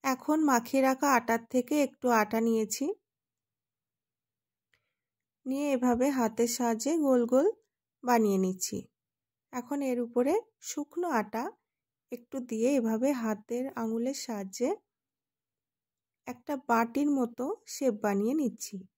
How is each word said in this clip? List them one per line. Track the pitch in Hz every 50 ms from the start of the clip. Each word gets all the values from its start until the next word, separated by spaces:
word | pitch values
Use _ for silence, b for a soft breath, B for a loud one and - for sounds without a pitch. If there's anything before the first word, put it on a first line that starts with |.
| -
এখন | 269 262 254 - - 302 311 311 294
মাখিয়ে | 254 240 240 - - 269 262 262
রাখা | 269 262 - 285 269
আটার | 233 233 233 226 226 233 _
থেকে | - 254 247 - 294 302 285
একটু | 262 - _ - 247 240 220
আটা | 214 214 - 226
নিয়েছি, | 226 233 226 220 214 208 - - 269 311 427 _ _ _ _ _ _ _ _ _ _ _ _ _ _ _ _ _ _ _ _ _ _ _ _ _ _ _ _ _ _ _ _ _ _ _ _ _ _ _ _ _ _ _ _ _ _ _ _ _ _
নিয়ে | 262 262 277 294 294 277
এভাবে | 247 247 247 240 233 254 285
হাতের | 277 262 240 220 226 - 233 233 233
সাহায্যে | - 247 233 233 220 - 277 320 330 302
গোল | 277 262 247 240 233
গোল | 254 262 302 415 440 _ _ _ _ _ _ _ _ _ -
বানিয়ে | 247 247 233 220 208 196 190
নিচ্ছি। | 190 185 185 185 - - - 196 190 - _ _ _ _ _ _ _ _ _ _ _ _
এখন | - 254 247 - 285 285 285 262
এর | 247 240
উপরে | 240 233 240 240 247 277 339 440 466 _ _ _ - -
শুকনো | - 302 294 _ - 339 359 349 294 226
আটা | 208 214 214 220 254 370 - _ _ _ _ _ _ _ _ _ _ _
একটু | 247 240 240 _ - 269 254 -
দিয়ে | 233 220 226 254 285 269
এভাবে | 233 220 220 220 247 277 294 247
হাতের | 226 220 214 208 - - 233 240 254 269 - 240
আঙুলের | 226 220 220 226 233 262 277 - -
সাহায্যে | - 226 202 196 190 190 - 240 277 392 427 _ _ _ _ _ _ _ _ _ _ _ _ _ _ _ _ _ _ _ _ _ _ _ _ _ _ _ _ _
একটা | - 247 - _ - 294 269 -
বাটির | - 240 226 233 233 233 277 294 294 285 269
মতো | 247 233 240 - 247 294 427 - _ - -
শেপ | - 285 262 226 208
বানিয়ে | 208 208 202 196 202 226 269
নিচ্ছি। | 320 294 226 - - - - - 185 185 - _